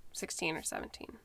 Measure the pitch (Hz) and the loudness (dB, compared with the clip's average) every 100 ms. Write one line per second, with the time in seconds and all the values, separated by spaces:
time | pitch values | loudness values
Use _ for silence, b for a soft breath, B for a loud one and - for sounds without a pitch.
0 | - - 190 - 170 156 - - - - | -8 -4 -2 4 4 4 2 0 -2 -6
1 | - 226 | -8 -10